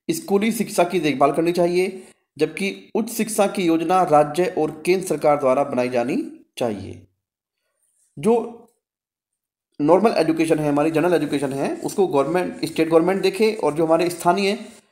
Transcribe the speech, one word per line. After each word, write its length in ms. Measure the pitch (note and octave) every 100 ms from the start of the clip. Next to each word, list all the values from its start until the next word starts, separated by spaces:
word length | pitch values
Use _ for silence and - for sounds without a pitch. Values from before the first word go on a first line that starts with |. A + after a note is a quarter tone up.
| -
स्कूली 400 | D#3 - G3 A3
शिक्षा 320 | A3+ G3 -
की 160 | F3 F#3
देखभाल 320 | D3+ C3 C#3+
करनी 200 | D#3+ E3+
चाहिए, 520 | F3 F3 F3+ F#3+ - - _ _ -
जबकि 540 | D#3 D#3 G3 F#3+ - G#3+
उच्च 140 | A3+
शिक्षा 360 | - G#3+ - G3
की 160 | G3+
योजना 380 | E3+ E3 E3 F#3
राज्य 420 | F3 D3+ D3+ - F#3 -
और 140 | D3+ - E3+
केंद्र 200 | F#3 F3+
सरकार 300 | D3+ D#3 C#3+
द्वारा 240 | C3 C3+
बनाई 260 | C#3 B2+ B2
जानी 280 | B2 B2 A3 - - _ -
चाहिए। 440 | A#2+ G2 G2 G2 - _ _ _ _ _ _ _ _ _ _ -
जो 160 | F3+ A#3 A#3 - - _ _ _ _ _ _ _ _ _ _ -
नॉर्मल 320 | D3 F3+ A3
एजुकेशन 480 | - D#3+ D#3+ D#3 D#3
है, 100 | D3
हमारी 220 | C#3+ D#3+
जनरल 220 | D#3 F3
एजुकेशन 400 | D#3+ D3 C#3+ C3+
है, 200 | C#3 F3+ F4
उसको 300 | C#3+ - F3
गवर्नमेंट, 580 | C#3 C#3+ F3 F3+ - -
स्टेट 240 | - D#3+
गवर्नमेंट 320 | E3 F3 F#3+
देखे, 320 | F#3 F#3+ A3
और 200 | G#3 -
जो 120 | D3 D#3+
हमारे 240 | E3 F3+
स्थानीय 480 | - F3 F#3+ G3 A3+ - - _